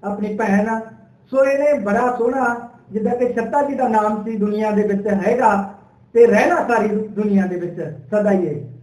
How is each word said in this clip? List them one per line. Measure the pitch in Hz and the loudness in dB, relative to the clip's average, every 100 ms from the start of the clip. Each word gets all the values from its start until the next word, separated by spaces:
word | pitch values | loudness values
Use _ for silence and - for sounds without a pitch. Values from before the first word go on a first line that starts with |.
ਆਪਣੀ | 196 202 208 202 | -6 -6 -6 -2
ਭੈਣ | 214 196 220 | 0 2 0
ਆ। | 226 220 - - _ _ | -4 -8 -18 -20 _ _
ਸੋ | 262 269 | 2 2
ਇਹਨੇ | 277 294 294 | 4 2 2
ਬੜਾ | 202 214 247 247 | 0 0 0 0
ਸੋਹਣਾ, | 233 262 240 240 - - - | -2 0 -2 -2 -8 -20 -8
ਜਿੱਦਾਂ | 196 240 240 | -4 -2 0
ਕਿ | 247 | 0
ਛੱਤਾ | 240 - 294 | -2 -2 0
ਜੀ | 277 262 | 0 0
ਦਾ | 254 | 0
ਨਾਮ | 220 214 214 | 2 0 -2
ਸੀ | 208 220 | -6 -4
ਦੁਨੀਆ | 202 208 220 | -2 -2 0
ਦੇ | 202 196 | 0 0
ਵਿੱਚ | 196 214 | 0 0
ਹੈਗਾ | 196 190 247 247 196 196 - - _ _ 233 | 0 0 2 2 2 -4 -12 -20 _ _ 4
ਤੇ | 233 | 6
ਰਹਿਣਾ | 202 285 349 - | 6 2 0 0
ਸਾਰੀ | 233 208 | 0 0
ਦੁਨੀਆ | 202 - 202 208 196 180 | -2 -4 -4 0 2 0
ਦੇ | 175 | -2
ਵਿੱਚ | 170 156 151 - - | -6 -8 -10 -10 -4
ਸਦਾ | 208 202 | 0 2
ਹੀ | 190 165 | 2 0
ਹੈ। | - - - | -4 -10 -16